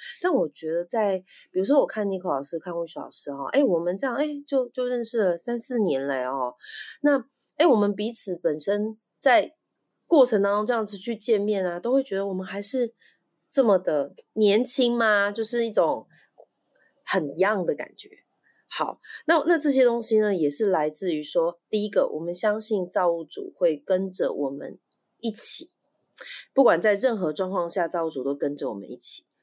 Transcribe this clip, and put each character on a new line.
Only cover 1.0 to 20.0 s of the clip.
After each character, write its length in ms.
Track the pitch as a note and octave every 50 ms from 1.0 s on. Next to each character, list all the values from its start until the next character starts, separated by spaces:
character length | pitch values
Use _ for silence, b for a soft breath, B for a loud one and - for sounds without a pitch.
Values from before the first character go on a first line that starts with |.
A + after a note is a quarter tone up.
| G#3 G3+ F#3+ F#3 F#3 b b b b b
比 80 | - F3+
如 60 | G3
说 160 | A3 C#4+ C#4+
我 60 | G3+
看 200 | - - A3 G#3
Nico 220 | G3+ G3 F3+ F#3 F3+
老 120 | C#3+ C3+
师， 200 | C#3+ - E3 D#3+
看 120 | - F3+
Wish 280 | E3+ E3+ E3+ E3 - D3
老 100 | C#3 C3+
师 220 | - - - D3
哈， 160 | C#3 C#3 C3+ -
哎， 140 | - C#4 D4
我 140 | A3 F3 E3
们 180 | E3+ F3 F#3 G3+
这 80 | C#4
样， 80 | C4 A#3+
哎， 140 | C4 D#4 D4+ D4 C#4+ C#4+
就， 220 | - C#4+ C4 B3 A#3+
就 180 | - B3+ B3
认 180 | B3 B3 A#3+ A#3
识 200 | A3+ B3 A3+ G3+
了 120 | F3+ E3+
三 220 | E3+ - A#3+ A#3+ A#3
四 220 | - - B3+ A#3
年 260 | G#3 F3 C#3 C3+ C3+
了 220 | C#3 C3+ B2+ B2+ B2+
哦， 260 | C3+ C3+ B2+ B2 - B B B B B B B B B
那， 240 | - D4 C#4+ B3 A3+ - b b b b _
哎， 100 | - D#4+
我 80 | F4 A#3+
们 180 | G#3 G3+ G3+
彼 200 | G3 G#3 G#3 A#3
此 240 | A#3 - - G3 F3+
本 220 | F3 - E3 D3+ D#3
身 380 | - F#3+ G#3 G#3 G#3+ A3 A3 - _ _ _ _
在 360 | - C4+ A#3+ A3 - - - _ _ _ _ _ _ _ _ _ _
过 180 | _ E4+ D4+ B3+
程 160 | - - F#3+
当 180 | G3+ G3+ G3+ G#3
中 80 | G#3+
这 60 | A3
样 140 | A#3+ A3+ G#3+
子 100 | G#3 G#3
去 200 | F#3 - A#3+ A3+
见 240 | - - - A3 G3+
面 260 | G3+ G#3 G#3 G3 F#3
啊， 140 | F3 F3 F3
都 120 | F3+ A#3
会 100 | C4 C#4 C4+
觉 100 | - G3
得 120 | G3 G3 G3+
我 40 |
们 140 | F#3 F#3 F#3
还 160 | F#3+ F#3+ G3+
是 320 | G3 - - B3+ A#3+ A3 b b b b b b b _ _ _ _ _
这 140 | - C#4+ B3+
么 140 | A3+ G3 F3+
的 360 | F#3 E3+ D#3 C#3+ C#3 D3 - - - _ _
年 300 | A3 G#3+ G3+ G3 A3+ B3
轻 320 | - - C4+ B3 A#3+ A#3+
吗？ 340 | A#3 A3+ G#3+ G#3 G3+ G3+ G#3
就 100 | G#3 A3+
是 240 | A3 G#3+ A#3 A#3+ A#3
一 60 | A3+
种 340 | G#3+ G3 E3+ D#3 C3+ A2 - b b b b b b - - _ _ _ _ _ _ _ _ _ _ _ _
很 240 | - - F#3+ D#3 C#3+ -
young 300 | D#3+ F#3 G3+ A3 F#3+ -
的 100 | - D3
感 200 | C#3 - - -
觉。 240 | - - - - - _ _ _ _ _ _ _ _ _ _ -
好， 280 | - D3+ - - - B B B B B
那， 80 | - E4+ D4+ A#3+
那 120 | D#4+ F4 D4
这 120 | D#4 D4
些 140 | B3+ C4+ B3+
东 160 | A#3+ A#3 A#3+